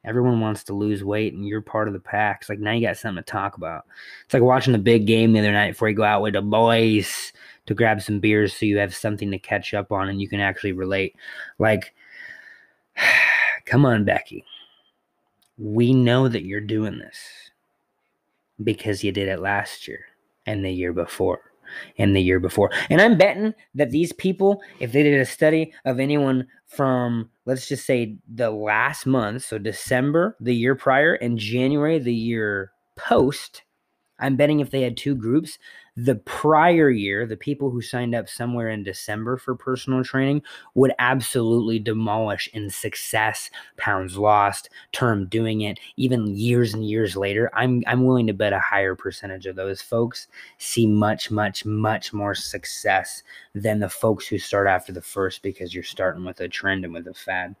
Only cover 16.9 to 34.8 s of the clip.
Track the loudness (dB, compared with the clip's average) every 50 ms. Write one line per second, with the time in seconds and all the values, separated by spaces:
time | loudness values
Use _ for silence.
16.9 | -6 -10 -14 -16 -20 -20 -20 -20 -20 -20 -20 -20 _ _ _ _ _ _ _ _
17.9 | _ _ _ _ _ _ _ _ _ _ _ _ _ -6 -4 -4 -4 -2 -4 -4
18.9 | -4 -2 -2 -4 -2 -2 -2 -2 -4 -4 -2 0 0 0 -2 -4 -12 -14 -14 -14
19.9 | -16 -16 -18 -20 _ _ _ _ _ _ _ -6 -4 -4 -4 -4 -4 -2 -4 -2
20.9 | -2 -4 -4 -6 -2 -2 0 -2 -2 -4 _ _ _ _ _ -18 -16 -16 -16 -14
21.9 | _ 0 2 4 4 4 4 4 4 4 2 2 2 2 2 2 2 -4 0 2
22.9 | 6 6 8 8 8 6 6 4 4 0 -2 -4 -4 _ -18 _ _ 0 0 2
23.9 | 2 0 0 0 -4 -2 -2 -2 0 4 4 2 2 2 -4 -20 -10 -8 -8 2
24.9 | 4 4 6 6 6 4 2 0 0 2 4 4 4 4 0 -4 -8 -6 _ -2
25.9 | -2 0 0 0 2 2 2 2 2 0 -2 -4 _ _ _ _ -4 0 0 2
26.9 | 2 0 0 0 -2 -4 -4 -8 _ _ _ -4 -4 -4 -4 -8 -8 -6 -2 0
27.9 | 0 0 0 -4 -6 -14 _ -18 -6 -2 -2 -2 -2 -4 -2 0 2 2 2 0
28.9 | -2 -4 -2 0 2 2 2 0 -4 -6 -8 -8 -8 -6 -6 -6 -6 -6 -4 0
29.9 | 0 0 2 2 2 2 0 0 -4 _ -2 -2 0 2 2 0 0 2 2 2
30.9 | 4 4 4 4 2 0 -2 -2 -2 -2 -4 -4 -2 0 0 0 0 0 0 0
31.9 | 0 0 0 -2 -2 -2 -2 -2 -2 -2 -2 -2 -2 -4 -6 -8 _ _ _ _
32.9 | _ -14 -2 2 4 4 4 2 0 -4 -12 -16 -20 -20 _ _ _ _ _ _
33.9 | _ _ _ _ _ -6 -2 -2 2 2 2 4 4 2 0 0 -2 -2